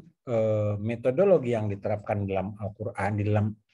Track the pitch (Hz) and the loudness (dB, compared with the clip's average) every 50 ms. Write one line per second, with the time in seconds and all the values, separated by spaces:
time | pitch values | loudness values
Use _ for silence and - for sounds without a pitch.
0 | - - _ _ _ - 120 113 110 110 107 107 107 104 104 104 104 110 117 113 | -12 -16 _ _ _ -2 0 2 2 2 2 2 0 0 -2 -2 -2 -4 -4 -2
1 | 120 131 127 139 190 202 190 160 127 120 120 110 107 104 98 95 - 104 107 104 | 0 0 2 4 4 6 6 4 4 2 0 0 0 -2 -4 -4 -2 -4 -4 -4
2 | 107 - 110 104 101 95 95 95 92 101 110 101 107 - 104 - 110 110 104 - | -2 -4 -2 -2 0 0 -2 -2 -2 -4 -6 -8 -8 -10 -8 -8 -10 -8 -6 -4
3 | - - 107 104 101 104 104 104 104 110 107 - _ _ | -2 -2 0 0 0 2 2 2 2 0 -2 -6 _ _